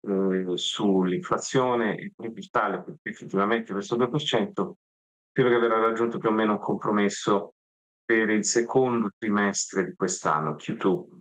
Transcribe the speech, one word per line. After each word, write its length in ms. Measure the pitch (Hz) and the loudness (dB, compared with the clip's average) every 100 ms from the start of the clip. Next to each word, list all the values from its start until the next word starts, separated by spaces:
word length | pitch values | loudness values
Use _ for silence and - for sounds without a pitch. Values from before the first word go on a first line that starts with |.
eh, 560 | 107 98 95 95 92 87 | -2 0 2 0 0 -2
sull'inflazione, 1400 | - - 104 95 92 90 90 104 - 135 127 120 110 87 | -4 -2 2 4 2 0 -2 -4 0 0 2 2 0 -2
e 140 | 101 | -8
per 180 | - 113 110 | -12 -12 -12
il 140 | 95 | -4
tale, 320 | 120 104 92 | -2 0 -2
perché 280 | 92 - - | -8 -12 -12
effettivamente 640 | - - 98 101 117 113 | -12 -6 0 2 0 -2
questo 240 | 98 101 120 | -6 -4 -2
due 140 | 123 | 0
per 120 | 143 | -2
cento 540 | - 123 101 - 98 - _ _ _ _ _ | -2 -2 -2 -4 -6 -6 _ _ _ _ _
credo 180 | - 123 | 0 4
che 100 | 120 | 4
verrà 200 | 113 110 | 4 2
raggiunto 380 | 113 110 117 104 | 2 2 -2 0
più 100 | 113 | 0
o 60 | |
meno 200 | 110 107 | 2 2
un 60 | 101 | 0
compromesso 960 | - 101 - 104 101 - - 101 - - _ _ _ _ | -2 -4 0 2 0 0 0 0 0 -12 _ _ _ _
per 260 | - 113 110 | 0 2 4
il 140 | 107 | 2
secondo 680 | 101 120 117 131 127 117 104 - | 2 0 2 2 2 2 -2 -4
trimestre 680 | 107 104 101 95 - 98 87 | -2 2 0 -2 -4 -2 -4
di 80 | - | -2
quest'anno, 600 | 92 - - 78 76 76 | -4 -2 0 0 -2 -6
Q 200 | - - | -8 -2
two, 320 | 98 90 - - | 0 0 -4 -18